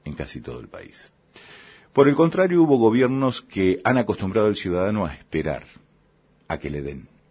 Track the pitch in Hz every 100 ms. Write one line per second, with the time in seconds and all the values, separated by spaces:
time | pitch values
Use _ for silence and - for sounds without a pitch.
0 | 78 69 69 64 - 62 - - - -
1 | - _ _ - - - - - _ -
2 | 139 139 165 180 185 175 160 131 113 120
3 | 127 135 131 - - 98 92 - 117 127
4 | 104 98 95 107 107 101 95 87 95 107
5 | 82 67 _ 80 78 67 - _ _ _
6 | _ _ _ _ - 78 73 73 69 69
7 | - _ _